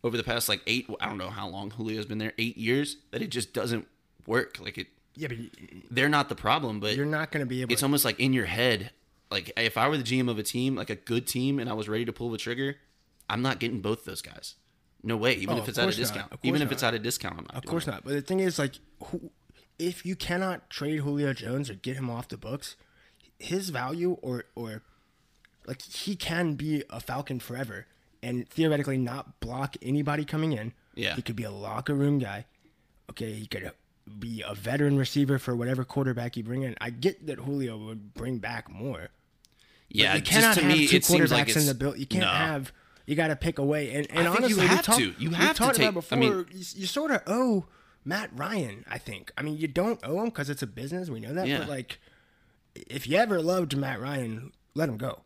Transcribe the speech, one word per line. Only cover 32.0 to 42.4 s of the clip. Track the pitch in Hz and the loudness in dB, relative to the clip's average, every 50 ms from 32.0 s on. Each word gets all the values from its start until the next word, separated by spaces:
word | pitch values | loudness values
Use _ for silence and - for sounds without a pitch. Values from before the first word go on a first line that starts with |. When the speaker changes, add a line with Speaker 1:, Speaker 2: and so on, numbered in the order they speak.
| 139 143 147 143 | 4 4 4 2
Speaker 2:
guy. | 120 101 101 101 117 _ _ _ _ _ _ _ _ _ _ _ _ - | 0 -2 -6 -8 -10 _ _ _ _ _ _ _ _ _ _ _ _ -18
Okay, | - - 117 110 107 | -10 -8 -8 -8 -8
he | 107 107 | -10 -10
could | - - 101 95 90 - _ _ _ _ _ _ 101 104 104 | -8 -8 -8 -8 -10 -14 _ _ _ _ _ _ -18 -14 -10
be | 104 117 117 110 - | -8 -8 -8 -8 -6
a | - 104 | -8 -10
veteran | 101 98 117 127 143 147 143 139 | -6 -4 -2 2 4 4 4 6
receiver | 139 131 123 - 147 143 135 139 131 | 4 2 2 2 2 4 4 2 0
for | - - 123 | 0 -2 -2
whatever | 120 120 123 131 127 127 | -2 0 0 0 -2 -2
quarterback | - - 139 135 131 123 120 117 120 - | -2 -2 0 0 0 0 -2 -4 -4 -4
you | 120 110 | -6 -6
bring | 113 123 131 135 | -4 -4 -4 -2
in. | 127 113 - | -4 -4 -6
I | 110 120 | -8 -8
get | 120 120 123 190 - - - | -6 0 0 0 0 0 -8
that | 156 143 - | -8 -8 -6
Julio | 127 135 143 143 135 120 113 | -4 -4 -2 -2 -2 -4 -4
would | 107 107 110 113 110 101 104 - | -6 -10 -10 -10 -12 -12 -14 -12
bring | - 113 127 131 117 | -8 -6 -4 -4 -4
back | 101 110 120 113 - - | -4 -6 -8 -8 -10 -12
more. | - 92 113 139 123 80 | -12 -8 -8 -6 -6 -8
But | 78 - _ _ _ _ _ _ _ _ _ _ _ _ _ _ _ _ | -10 -12 _ _ _ _ _ _ _ _ _ _ _ _ _ _ _ _
Speaker 1:
Yeah, | - - 107 98 95 | 4 4 6 6 6
Speaker 2:
you | - | 4
Speaker 1:
just | - - 170 220 | 4 6 6 8
Speaker 2:
cannot | 226 226 214 | 8 8 8
Speaker 1:
to | 180 156 | 8 8
Speaker 2:
have | 143 156 | 8 8
Speaker 1:
me, | 160 147 | 8 8
Speaker 2:
two | 143 143 | 8 8
Speaker 1:
it | 143 139 | 6 8
seems | - - - - - | 8 8 8 8 8
like | - 117 117 | 6 4 4
Speaker 2:
quarterbacks | 110 110 | 4 4
in | |
Speaker 1:
it's | 156 151 | 4 6
Speaker 2:
the | 143 135 | 4 4
build. | 113 131 143 - | 2 0 -2 -2
You | - 135 | -2 -4
can't | 135 - 180 180 | 0 2 2 4
Speaker 1:
no. | 180 | 4
Speaker 2:
have, | 180 - | 4 4